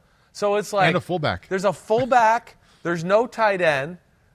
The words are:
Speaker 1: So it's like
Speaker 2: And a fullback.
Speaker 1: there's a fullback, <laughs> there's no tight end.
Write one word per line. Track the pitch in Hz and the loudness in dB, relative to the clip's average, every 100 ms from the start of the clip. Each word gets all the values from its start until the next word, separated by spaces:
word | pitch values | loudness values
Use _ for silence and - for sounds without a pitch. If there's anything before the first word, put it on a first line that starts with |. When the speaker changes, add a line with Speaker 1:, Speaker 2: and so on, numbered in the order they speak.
| _ _ _ | _ _ _
Speaker 1:
So | - 202 208 | -4 -2 -2
it's | - | -2
like | 202 180 | 0 2
Speaker 2:
And | 175 | 0
a | |
fullback. | - 175 139 87 - | -2 -4 -2 -4 -6
Speaker 1:
there's | 190 196 | -2 -2
a | |
fullback, | 165 - 220 254 247 220 233 - - _ | -4 -2 -2 2 4 4 2 -4 -20 _
<laughs> | _ | _
there's | 165 175 | -6 -4
no | 170 208 240 | 0 2 0
tight | - 220 196 | 0 0 2
end. | 170 139 147 175 _ _ _ | 0 0 -4 -12 _ _ _